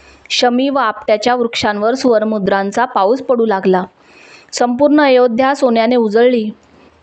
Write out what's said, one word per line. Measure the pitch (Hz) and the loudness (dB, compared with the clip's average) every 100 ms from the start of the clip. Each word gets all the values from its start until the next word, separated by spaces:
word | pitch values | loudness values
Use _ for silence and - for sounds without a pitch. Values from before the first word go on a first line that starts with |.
| - - - | -20 -20 -8
शमी | - 247 240 269 | -2 0 0 0
व | 269 | -2
आपट्याच्या | 226 214 - 214 226 | -2 -4 -2 -2 0
वृक्षांवर | 247 233 233 226 202 214 | 0 -2 -2 -4 -2 -2
सुवर्णमुद्रांचा | 262 262 220 214 214 190 196 196 202 | -2 0 0 0 -2 -2 -2 -2 -2
पाऊस | 240 - 233 262 | -2 0 0 0
पडू | 262 247 | -2 -2
लागला. | 226 196 185 185 185 _ _ - - - _ | 0 0 0 0 -2 _ _ -20 -20 -20 _
संपूर्ण | - 240 247 294 294 | -4 -2 2 2 4
अयोध्या | 285 254 247 226 262 | 4 4 2 2 -2
सोन्याने | 277 262 226 226 247 | 0 0 2 2 0
उजळली. | 220 214 247 247 214 226 _ _ - _ | 0 2 2 2 -4 -10 _ _ -20 _